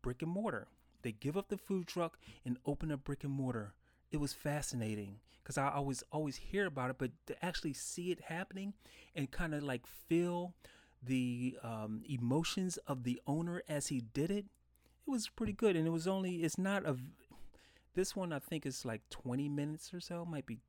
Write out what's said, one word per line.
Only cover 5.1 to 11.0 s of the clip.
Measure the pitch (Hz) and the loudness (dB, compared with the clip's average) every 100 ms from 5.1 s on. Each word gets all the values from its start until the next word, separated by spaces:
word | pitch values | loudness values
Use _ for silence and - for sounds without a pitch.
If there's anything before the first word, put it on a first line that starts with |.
| 104 - - | -10 -18 -16
'cause | - - | -4 2
I | 139 | 2
always, | 143 139 127 - | 2 0 -2 -2
always | 156 151 131 | -2 -2 -4
hear | - 196 190 | -2 0 0
about | 139 127 | 2 0
it, | 131 | 0
but | 147 - - | -2 -2 -10
to | - | -4
actually | 175 165 160 | -2 0 -2
see | 135 - - 175 | -4 -6 -4 -2
it | 175 | -2
happening | - 165 - 190 196 - - - - | -2 -6 -4 -6 -6 -8 -16 -20 -10
and | 170 135 | -4 -2
kinda, | - 170 147 | 0 0 0
like, | 143 127 - | 0 -2 -4
feel | - - 170 175 175 180 - - - - _ | -18 4 4 6 2 -2 -8 -20 -20 -20 _